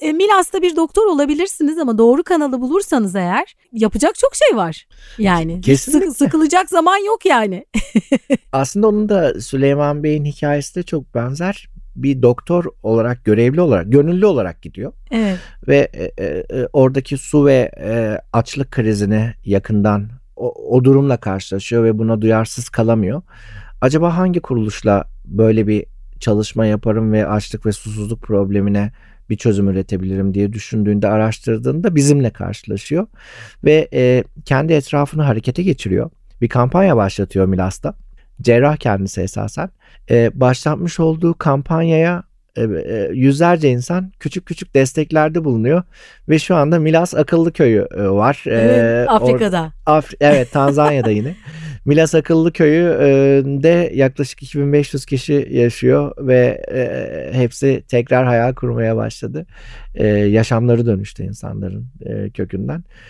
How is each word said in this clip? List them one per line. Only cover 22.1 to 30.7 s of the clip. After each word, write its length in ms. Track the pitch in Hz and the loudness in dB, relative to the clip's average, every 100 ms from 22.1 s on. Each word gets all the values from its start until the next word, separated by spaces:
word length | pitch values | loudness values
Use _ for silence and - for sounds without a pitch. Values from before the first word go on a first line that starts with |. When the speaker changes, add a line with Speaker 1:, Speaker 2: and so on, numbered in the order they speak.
| 113 | 0
Speaker 2:
duyarsız 480 | 110 110 110 - 120 | 2 0 0 -6 -8
kalamıyor. 520 | - 113 113 95 139 - - - - - - | -2 0 2 0 -4 -10 -20 -20 -18 -18 -4
"Acaba 360 | 131 156 170 170 | 0 0 0 0
hangi 220 | 185 175 | 0 -2
kuruluşla 680 | - 120 107 - 110 101 - - - | -2 -2 -4 -2 0 0 0 -10 -6
böyle 420 | 98 110 110 107 | 0 2 2 2
bir 180 | 107 - - - - | -2 -4 -14 -20 -8
çalışma 460 | - 107 107 117 110 | -2 0 -2 -2 0
yaparım 460 | 107 113 107 110 | 0 -2 0 0
ve 160 | 107 87 | 0 0
açlık 380 | 107 - 107 110 | -2 -4 -6 -4
ve 60 | |
susuzluk 500 | 101 110 107 104 113 | -4 -6 -8 -8 -8
problemine 680 | - 104 98 101 101 101 104 - - - - | -4 -2 0 0 0 0 -2 -6 -20 -20 -10
bir 80 | 110 | -4
çözüm 320 | 120 101 98 | 0 0 0
üretebilirim?" 640 | 95 95 95 92 95 98 | -2 -2 -4 -4 -2 -2
diye 200 | 95 101 | 0 -2
düşündüğünde, 540 | 110 - | -4 -6